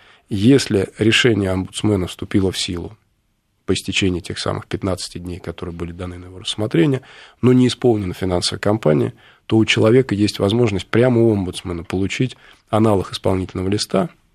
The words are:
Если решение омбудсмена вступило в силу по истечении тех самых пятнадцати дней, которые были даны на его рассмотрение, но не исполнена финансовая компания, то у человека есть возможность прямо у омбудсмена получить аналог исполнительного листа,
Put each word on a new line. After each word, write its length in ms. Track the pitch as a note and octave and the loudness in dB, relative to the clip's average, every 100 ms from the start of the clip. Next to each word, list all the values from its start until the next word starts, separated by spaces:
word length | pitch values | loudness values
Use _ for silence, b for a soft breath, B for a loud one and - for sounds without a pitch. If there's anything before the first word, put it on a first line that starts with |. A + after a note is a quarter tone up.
| b b _ | b b _
Если 600 | G#2 G#2+ C#3 - G2+ F#2+ - | 0 4 4 4 0 -2 0
решение 540 | A2 A2 B2+ G#2 G2 | 0 2 2 2 0
омбудсмена 560 | F#2 F#2 - A2 G#2 F2 | -2 -4 -4 0 0 -2
вступило 460 | - F#2+ G#2 F#2+ | -8 -4 0 0
в 60 | E2+ | -2
силу 380 | - F2 E2+ - _ _ _ _ _ _ - | -6 -8 -10 -16 _ _ _ _ _ _ -4
по 80 | |
истечении 460 | F#2+ - F#2+ F#2+ F2+ | -4 -2 -2 -2 -2
тех 180 | - G2 | -6 -8
самых 300 | - G2+ - | -6 -6 -6
пятнадцати 500 | F#2+ G2 F2+ - - | -6 -4 -4 -8 -12
дней, 220 | F2 F2 | -12 -12
которые 340 | - E2+ F2 | -12 -12 -12
были 160 | E2+ E2+ | -10 -10
даны 280 | E2+ F2+ F2+ | -10 -12 -12
на 80 | F2+ | -16
его 120 | F#2 | -14
рассмотрение, 640 | - - A2 D#3+ D#3+ C3 B B B B | -10 -6 -2 2 2 0 B B B B
но 100 | A#2+ | 4
не 140 | B2+ B2+ | 6 4
исполнена 480 | - B2 G#2+ F#2+ | 2 2 2 -2
финансовая 460 | F2 F#2+ F2+ - - | -4 -2 -2 -2 -2
компания, 520 | G2+ G#2+ D3+ D3 A#2 b b b - | -2 0 2 2 0 b b b 0
то 100 | A2 | 2
у 80 | |
человека 500 | A2 - A2 B2 B2+ | 2 2 4 4 4
есть 240 | G2+ G#2 - | 0 0 0
возможность 480 | G2+ A2+ A#2+ G2 - | 0 2 0 -2 -2
прямо 340 | A2+ B2+ A#2 | 0 2 4
у 120 | A#2 | 4
омбудсмена 500 | G#2 F#2 - - E2+ | 2 -2 -6 -8 -8
получить 540 | E2 F#2 G2 - C3 - b b b | -6 -2 -2 -2 -4 -6 b b b
аналог 420 | G#2+ A2 G2+ - | 2 4 2 0
исполнительного 560 | - - F#2+ F#2 - F#2 | -4 -2 -2 -4 -6 -4
листа, 400 | G#2 - F#3+ F3 - _ | -4 -2 -2 -2 -6 _